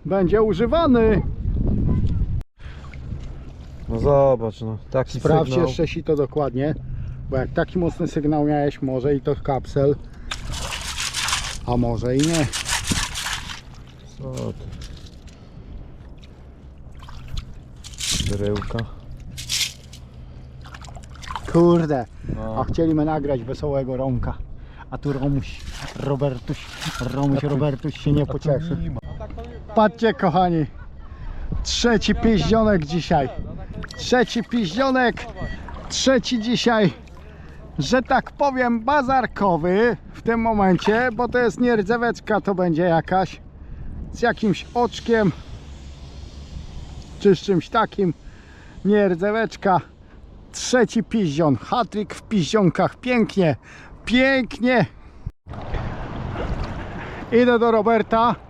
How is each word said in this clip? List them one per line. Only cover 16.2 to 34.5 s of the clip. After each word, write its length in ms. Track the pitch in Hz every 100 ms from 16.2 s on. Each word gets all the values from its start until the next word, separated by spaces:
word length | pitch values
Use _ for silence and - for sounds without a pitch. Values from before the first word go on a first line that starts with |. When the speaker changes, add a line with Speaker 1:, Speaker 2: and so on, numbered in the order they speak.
| - - - - - - - - - - - - - - - - - - - - - 98
Speaker 2:
Bryłka. 420 | 101 104 - 117 113 - - - - - - - - - - - - - - - - - - - - - - - - - -
Speaker 1:
Kurde, 520 | 165 170 170 160 139 113 - - -
Speaker 2:
No. 260 | 110 110
Speaker 1:
a 20 |
chcieliśmy 420 | - - 160 156 151
nagrać 380 | 156 143 135
wesołego 540 | 113 127 151 139 131 131
Romka, 360 | 135 123 123 - - - - - -
a 60 | -
tu 160 | 143
Romuś, 480 | 139 139 139 - - - - - -
Robertuś, 680 | 131 139 143 123 - 143 - - 160 - 123
Romuś, 240 | 127 143 135
Speaker 2:
A 40 |
tu, 80 | 143
Speaker 1:
Robertuś 480 | 139 147 135 156 -
się 120 | -
nie 120 | 147
Speaker 2:
a 20 | 135
tu 60 |
Speaker 1:
pocieszy. 460 | 135 156 160 165 170
Speaker 2:
nie 100 | 165
ma. 80 | 135 - - 214 - 226 - - 220
Speaker 1:
Patrzcie, 380 | 214 226 226
kochani, 520 | - 190 165 180 170 147 - - - - - - - - -
trzeci 520 | - - 240 220 - 208
piździonek 680 | 220 214 156 220 220 202 147
dzisiaj. 440 | 170 - 160 135 - - - - - - -
Trzeci 460 | - 247 233 240
piździonek, 840 | 196